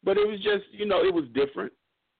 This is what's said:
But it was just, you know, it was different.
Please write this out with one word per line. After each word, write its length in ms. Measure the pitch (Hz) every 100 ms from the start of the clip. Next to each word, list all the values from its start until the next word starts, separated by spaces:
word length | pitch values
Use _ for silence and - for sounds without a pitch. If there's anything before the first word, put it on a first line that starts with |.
But 140 | - 196
it 100 | 208
was 120 | 208
just, 240 | 196 202 -
you 140 | 202 208
know, 180 | 185
it 100 | 190
was 120 | 175 135
different. 400 | 120 139 - - - _ _ _